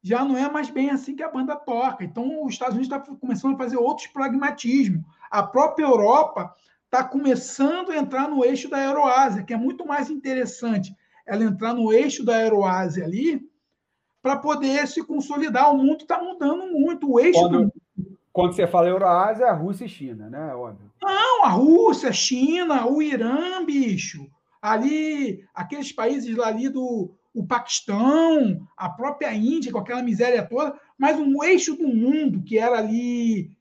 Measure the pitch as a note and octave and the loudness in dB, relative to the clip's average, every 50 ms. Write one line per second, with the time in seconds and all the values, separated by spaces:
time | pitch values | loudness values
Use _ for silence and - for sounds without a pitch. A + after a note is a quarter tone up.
0 | _ F#3 A3+ A#3+ C4+ C#4 C4 B3+ C4+ D4 D4 D4+ C#4+ - - C4 C4+ C#4+ C#4 C4 | _ -2 -2 -2 0 0 0 -2 -2 -2 -2 -6 -6 -6 -4 -2 -2 0 -2 -4
1 | - - C4+ - D#4 D#4+ - B3+ C4 C4 D4 D4 - - A#3+ A#3 B3+ B3+ - - | -6 -8 -10 -10 -10 -8 -6 -6 -6 -6 -6 -8 -8 -6 -4 -2 -2 -2 -4 -6
2 | F#3+ E3+ - A3+ A#3+ C4 - - D4+ C4 - - - B3+ G3+ A#3 C4 B3+ C#4+ C4+ | -12 -10 -8 -6 -6 -6 -6 -6 -6 -8 -8 -6 -6 -4 -2 -4 -4 -4 -6 -8
3 | C#4 - C#4 - - B3+ B3+ - - C4+ C4+ C4 C4 A#3+ C4+ B3 A#3 C4 D4+ - | -10 -12 -16 -12 -6 -6 -6 -2 -2 -2 -2 -2 -4 -4 -2 0 0 0 -2 -4
4 | - - _ C#4 C4+ C4+ A#3 C4+ C#4+ C#4+ C#4+ - - A#3 B3+ C#4 B3+ G3 F3+ D#3+ | -10 -14 _ -4 -4 -2 -2 -2 -2 -2 -4 -4 -4 0 2 2 2 2 0 -4
5 | - - _ _ - - - G#3 F#3 - - B3+ D4 D#4 D#4 - D#4 C#4 B3+ G#3+ | -4 -10 _ _ -16 -4 -2 -2 -2 0 2 2 2 2 2 0 2 4 4 4
6 | G3+ G#3+ B3+ D4 D4+ D4+ - G3+ E3+ F3+ - _ _ _ _ _ _ _ - B3+ | 6 6 6 4 4 2 -2 -8 -10 -10 -12 _ _ _ _ _ _ _ -2 -2
7 | B3+ B3+ - C#4 C#4+ C#4 B3 - - - - - C4+ D4 E4 F4+ F4+ F#4+ E4 D4+ | -2 0 -4 -2 2 2 0 0 -2 -10 -4 0 0 0 0 -2 -4 -4 -4 -4
8 | B3+ F#3+ C4 C4 C#4 D4 D4+ C4+ B3 B3 C#4 - - C4+ C#4+ C#4 C#4 C4+ C#4 D4 | -4 -2 -2 -4 -4 -2 0 2 2 2 2 0 -4 -4 -4 -2 -2 -2 0 2
9 | D4 C4+ B3 C4 C#4 C4 G3 - F#3 - A#3+ A3 A#3+ C4+ - - F4 D4 C#4+ C#4+ | 2 4 6 4 4 4 2 -4 -6 -6 -6 -4 -2 -4 -4 -6 -8 -6 -4 -4
10 | C4 C#4 D#4 C#4 - C4+ C4 C4 B3 - - - A#3+ A#3 A3 G3 F#3+ - - _ | -4 -6 -8 -8 -6 -4 -4 -4 -4 -6 -8 -8 -6 -4 -2 -2 -4 -6 -12 _
11 | _ _ _ _ _ - G3+ G#3 A3+ A3 F#3+ F#3+ G#3+ A3+ A#3+ B3 A3+ G#3+ G#3+ A#3+ | _ _ _ _ _ -6 -4 -2 0 0 -2 -2 -4 -4 -2 0 0 4 4 4
12 | C#4+ C#4+ - - A#3+ A3+ A#3 A3+ A3+ A3+ A3 G3+ G3+ F#3+ F#3 F#3 F#3+ F3 D3+ F3+ | 4 2 -2 -4 -2 0 0 2 2 2 2 2 2 2 0 0 -2 -4 -4 -4
13 | E3+ E3 F3+ G#3+ C#4 E4+ D#4 C4 - - _ _ _ _ _ _ _ _ _ _ | -6 -4 -4 -2 -2 -2 -2 -2 -8 -12 _ _ _ _ _ _ _ _ _ _
14 | _ _ _ _ _ B3+ C#4 - - D4+ F4 - - C4+ C4+ C#4+ D4 C4+ - E4 | _ _ _ _ _ -2 -2 -2 -2 -2 -2 0 0 0 0 0 -2 -2 -4 -8
15 | D#4+ - D#4+ C#4+ C4+ - D4 C#4+ D#4 D#4 A3 B3+ C#4 D4 D4 C4+ C4 C#4 D#4 D4+ | -6 -4 -6 -6 -4 -4 -4 -4 -4 -2 2 4 4 6 6 6 4 2 2 0
16 | - _ - - F4 F4+ F4+ F4 D4+ C#4+ D#4+ F4+ F#4+ F#4+ F4 D4 C#4 E4 E4+ - | -2 _ -4 -4 -4 -8 -8 -2 -2 -2 -2 -2 -4 -4 0 0 0 0 0 -2
17 | D#4 C#4+ B3 A#3 C4 F4 F4+ - F4 - - A#3+ G#3+ G3+ - - _ _ _ F#3+ | -2 2 4 6 6 6 6 6 6 6 4 4 2 2 0 -4 _ _ _ -12
18 | F#3 - - _ _ _ _ F3+ F3+ F3 F3 G#3+ F#3 F3 - F3+ E3+ F3+ F3+ F#3+ | -12 -12 -12 _ _ _ _ 0 0 2 2 0 0 2 4 4 4 4 4 2
19 | G3 F#3 F3 F3 F#3 G#3 A3 G#3 B3+ A#3+ G3 D#3 D#3 F#3+ G3+ F#3+ B3 G#3 - - | 4 4 4 4 4 2 2 2 2 2 2 2 -2 -6 -6 -6 -10 -14 -14 -14
20 | C#3 C3 A#2 G#2+ G#2+ G#2+ A#2+ C#3+ D#3 D#3 C3 B2 B2 A2+ G#2+ - - - _ _ | -14 -14 -12 -14 -14 -14 -12 -12 -10 -10 -10 -10 -10 -12 -14 -18 -20 -20 _ _
21 | - G4 F#4+ G4+ A4+ B4+ B4 A4+ G4 A#3+ F#3 G3 C4 D4+ E4 F4+ F4+ F#4 C#4+ - | -4 -2 0 0 2 2 4 4 6 4 6 6 8 8 8 8 8 6 4 4
22 | - B3+ G3 - - - C4 B3 C4 D4+ E4 F4+ F4+ E4 D4 B3+ A3+ A#3+ C#4 D4+ | 0 -2 -2 0 -2 -2 0 2 2 2 2 0 0 0 0 2 2 2 2 2
23 | D4+ D4+ C#4 A#3+ A3+ A3+ B3 D4 E4+ F4+ F#4 F#4 F4 D#4 C#4+ C#4 C4 A3+ F#3+ - | 0 0 0 -2 -2 0 0 -2 -2 -4 -4 -4 -4 -2 0 0 2 0 0 -4
24 | - - - D3+ C#3 - _ _ _ _ _ _ - G#3 A3 A3 A#3+ C#4 D4+ D#4 | -4 -8 -12 -14 -18 -20 _ _ _ _ _ _ -4 -2 -2 0 0 0 0 0
25 | D#4 D#4 D#4 C#4+ C#4 A#3 F3 - - _ _ - F3 - C#4+ C#4+ C#4 - - - | -2 -2 -2 -4 -4 -4 -6 -8 -12 _ _ -12 -10 -10 -8 -10 -10 -10 -8 -4
26 | E3 A#3 C#4+ C#4 A#3 A#3+ A3+ A#3 A#3+ A3 G#3+ A3 B3 C4+ - B3+ B3+ B3 A#3+ A3 | -2 -2 -2 -2 -4 -6 -4 -2 -2 -2 -2 -2 -4 -4 -4 -4 -6 -4 -4 -4
27 | F#3 - - _ _ _ _ A3+ F#3+ - B3+ A#3+ - - - - - - G3+ G3+ | -6 -8 -10 _ _ _ _ -8 -4 -2 -2 -4 -4 -4 -8 -8 -4 -4 -2 2
28 | A#3 C4 D4 D#4+ E4 E4 D#4+ D4+ C4 G#3 F3 D#3+ - - _ - F#3 F3 F#3 - | 2 4 4 4 4 4 4 4 2 2 0 -4 -8 -16 _ -10 -8 -8 -8 -6
29 | A#3+ C#4+ C#4+ D4 D4+ C4 A3 G#3 G#3+ B3 D4+ E4 B3 B3 A#3 A3 F#3 - A#3+ B3 | -6 -6 -6 -6 -6 -6 -2 0 0 0 0 0 -4 -4 -6 -6 -6 -4 -6 -4
30 | B3 A#3+ G#3+ F#3 A#3+ B3 B3 A3+ F3 - A3+ B3+ D4+ C#4+ - - _ _ _ _ | -2 -2 0 0 2 2 2 0 0 -2 -2 -2 -2 -2 -4 -10 _ _ _ _
31 | C#4 D4 D#4 D#4 D4+ C#4 C4+ C#4+ E4 F4 F#4+ - - E4 D4+ - E4 C#4 A#3+ A3 | 2 2 2 2 2 0 0 2 4 4 4 4 2 0 -4 -2 -2 0 2 2
32 | A3+ B3+ D4 D#4 D4+ B3+ - F#3+ - - A3 G#3+ A3+ A#3+ B3 A3+ A3 G#3+ A3 A#3 | 2 2 2 2 2 0 -2 -2 -4 0 0 0 2 2 2 0 0 0 -2 -2
33 | B3 A#3+ A#3+ A#3+ A#3 A#3 A3 G3 D#3+ - - _ | -2 -2 -2 -2 0 0 0 0 -4 -8 -12 _